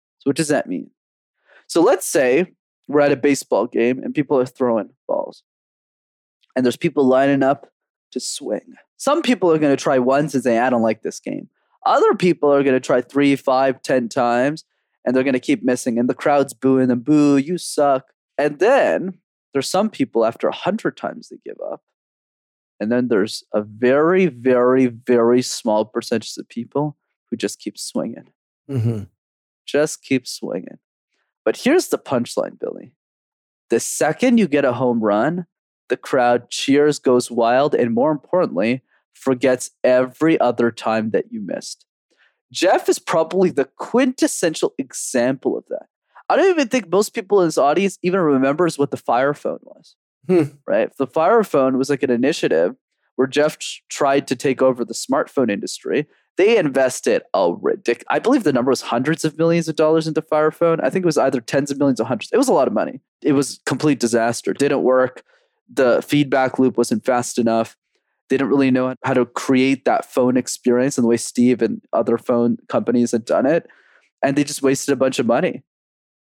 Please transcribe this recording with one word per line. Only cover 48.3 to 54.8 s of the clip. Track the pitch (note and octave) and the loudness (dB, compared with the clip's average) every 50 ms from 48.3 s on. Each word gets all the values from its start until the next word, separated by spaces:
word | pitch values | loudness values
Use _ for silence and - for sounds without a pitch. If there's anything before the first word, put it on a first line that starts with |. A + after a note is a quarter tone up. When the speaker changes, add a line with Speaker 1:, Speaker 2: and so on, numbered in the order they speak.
| C#3+ C3 C3 C3+ C#3+ D#3 F3 E3 - | 2 2 2 0 0 0 0 0 0
Speaker 1:
what | - C#3+ C3+ | -2 -4 -4
the | - | -4
Fire | - - - A#2+ B2 C3+ C#3+ D3 | -6 -4 -2 0 0 0 0 -2
Phone | - - G2+ D2 - - | -4 -6 -8 -8 -8 -12
was. | - - - _ _ _ _ _ _ _ _ _ | -20 -20 -20 _ _ _ _ _ _ _ _ _
Speaker 2:
Hmm. | - F#3+ E3+ D3 C#3 - _ - | 0 2 2 2 0 -4 _ -6
Speaker 1:
Right? | - - B2 G#2+ - _ | -2 -2 0 -2 -2 _
The | - C3+ | -6 -6
Fire | B2+ - D#3+ D#3+ F3+ A3+ A#3 G#3 | -4 -2 0 2 2 2 2 2
Phone | - - C#3+ C3 C3 C3 | 2 0 0 2 2 0
was, | B2 C3+ - | 0 -2 -2
like, | C#3+ C3 - | -4 -2 -2
an | C3 | -2
initiative | B2 A#2 B2+ C#3+ C3+ - - - D#2+ D#2+ E2+ F#2 C3 _ _ _ _ _ _ _ _ | 0 0 0 0 -2 -2 -2 0 2 2 0 0 -2 _ _ _ _ _ _ _ _
where | - C3 | -2 -2
Jeff | C3+ B2+ D3 D3 D#3 - | 0 0 0 0 0 -2
tr-, | - - - - - _ - | -6 -12 -14 -14 -14 _ -12
tried | - - D3+ C#3 C#3 C#3+ C#3 | -6 -2 0 2 2 0 0
to | - C3+ | -2 -4
take | A#2+ - C#3+ C3 - | -4 -2 -2 0 2
over | C3+ C3 B2+ B2 | 2 2 2 0